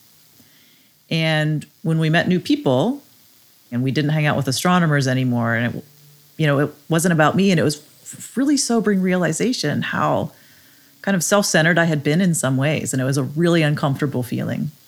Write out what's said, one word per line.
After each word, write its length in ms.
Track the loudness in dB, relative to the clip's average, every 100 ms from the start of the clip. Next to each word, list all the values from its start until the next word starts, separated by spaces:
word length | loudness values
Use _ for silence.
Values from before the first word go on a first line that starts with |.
| _ _ _ _ _ _ _ _ _ _ -6
And 560 | -2 0 0 0 -2 -6 _
when 160 | -2 0
we 120 | 2
met 160 | 2 2
new 140 | 0
people, 640 | 0 -2 2 2 0 -4 -10 _ _ _ _ _ -8
and 120 | -4
we 80 | -2
didn't 200 | 0 0
hang 160 | 0 0
out 100 | 0
with 120 | -2
astronomers 580 | -2 2 2 2 2 0
anymore, 480 | 0 0 0 0
and 220 | 0 -2 -6
it, 80 | -12 _ -20 -20 _ -4
you 100 | 0
know, 120 | 2
it 160 | 0 -4 -2
wasn't 240 | 0 2
about 240 | 4 2 4
me, 140 | 2
and 100 | 2
it 20 |
was 140 | 0 -2
f-, 600 | -10 _ -20 -18 -8 -2
really 200 | 0 0
sobering 440 | 0 0 2 2
realization 840 | 2 0 0 0 -2 -2 -2 -4
how 500 | -4 -2 0 -2 -4 -10 -20 -20 -20 _ _ _
kind 120 | -2
of 80 | -2
self-centered 560 | 2 0 2 2 4 2
I 60 |
had 180 | 2 0
been 180 | 0 2
in 140 | 2
some 220 | 0 0 0
ways, 360 | 0 -2 -4
and 80 | -2
it 40 |
was 120 | -2 -2
a 60 |
really 400 | -2 0 2 2
uncomfortable 600 | 2 0 -2 -2 -2 -4
feeling, 480 | -4 -4 -4 -4 -6 -10